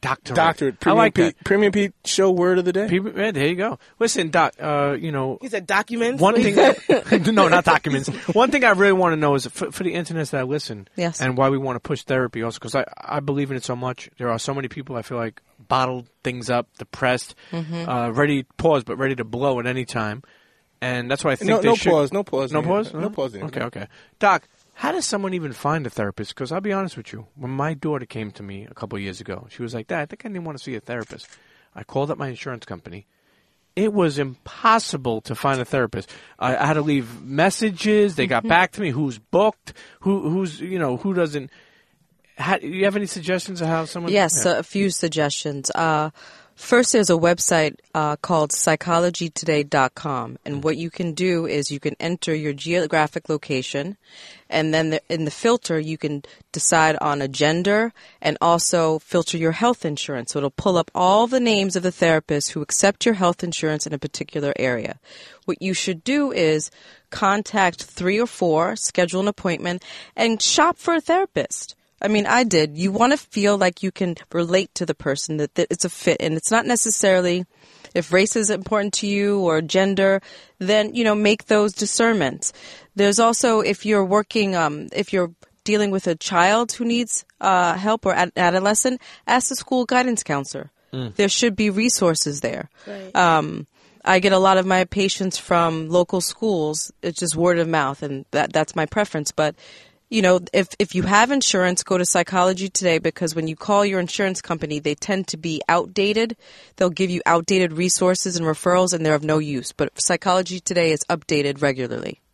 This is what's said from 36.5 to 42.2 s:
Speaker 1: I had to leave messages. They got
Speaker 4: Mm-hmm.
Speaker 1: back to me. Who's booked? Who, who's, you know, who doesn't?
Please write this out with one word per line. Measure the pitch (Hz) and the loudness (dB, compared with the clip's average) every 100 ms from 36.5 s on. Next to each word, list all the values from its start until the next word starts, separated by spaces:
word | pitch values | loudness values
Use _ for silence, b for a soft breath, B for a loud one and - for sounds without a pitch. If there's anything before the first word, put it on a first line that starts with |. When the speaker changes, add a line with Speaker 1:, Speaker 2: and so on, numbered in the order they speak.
| 131 | 0
Speaker 1:
I | |
had | 143 | 2
to | 151 | 2
leave | 147 143 117 117 | 2 0 -2 -12
messages. | 127 139 175 - 220 180 214 214 208 160 | -8 2 2 2 -2 -2 2 4 2 2
They | 160 | 0
got | 123 | 0
Speaker 4:
Mm-hmm. | 220 | 2
Speaker 1:
back | 165 180 | 4 2
to | - | 0
me. | 196 | -4
Who's | 131 147 113 | -2 -2 -4
booked? | _ 170 214 - - - b b | _ 2 2 0 -16 -20 b b
Who, | 190 196 151 | 0 0 0
who's, | 175 185 156 | -2 -2 -6
you | 170 185 | -8 -2
know, | 151 123 | -2 -2
who | 202 | -2
doesn't? | 180 165 147 135 b b b b b _ _ | 0 0 -2 -10 b b b b b _ _